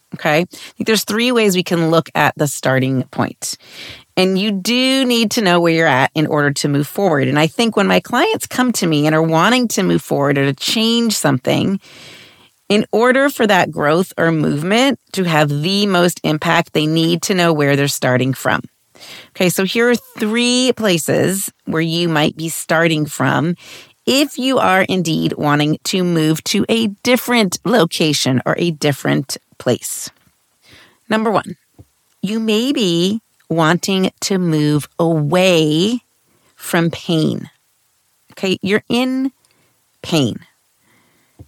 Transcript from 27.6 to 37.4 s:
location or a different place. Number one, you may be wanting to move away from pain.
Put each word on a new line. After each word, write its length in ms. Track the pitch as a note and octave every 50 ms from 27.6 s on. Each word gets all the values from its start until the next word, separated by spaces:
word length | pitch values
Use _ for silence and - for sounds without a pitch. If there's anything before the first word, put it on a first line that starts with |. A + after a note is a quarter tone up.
| -
location 760 | E3+ A#3+ A#3 E3 E3+ - - F3+ D#3 C#3+ - - C3 C3 A#2+ -
or 100 | C#3+ D#3+ -
a 120 | F3 F3
different 640 | D#3 C#3+ D3 D3 C#3 - - C#3 - D#3 C#3 - - - - _ _ -
place. 500 | - B2+ A#2 - - - - - - - - _ _ _ _ _ _ _ _ _ _ _ - - - _ _ _ _ -
Number 240 | G#3+ A3 A3 A#3 G3+
one, 240 | - - - F3 - _ _ _ - - _ _ _ _ _ _ _ -
you 160 | F#3+ G#3+ A3+
may 320 | A3+ A3 G#3+ G#3+ A#3+ C4+ C#4+
be 480 | C#4+ A3 F3+ E3+ E3+ F3 F#3+ G#3+ A3+ - _ _ _ _ -
wanting 640 | E3 E3 D#3+ D#3 F3 E3+ - - F#3+ F#3+ F#3 - - _
to 180 | - - G3 F#3
move 500 | F3+ E3+ D#3 D3+ D3+ D3+ D3 D3 C#3 - _ -
away 1000 | E3+ E3 E3+ D#3 D3 C#3+ E3 F3+ F#3 F#3+ F3+ D#3+ D#3+ D3+ D3+ D#3+ F#3 G#3+ B3 A#3+ - _ _ _ _ _ _ _ _ _ _
from 360 | - - - - F3 E3 E3
pain. 600 | - - - - E3+ D#3+ D#3 C#3+ - -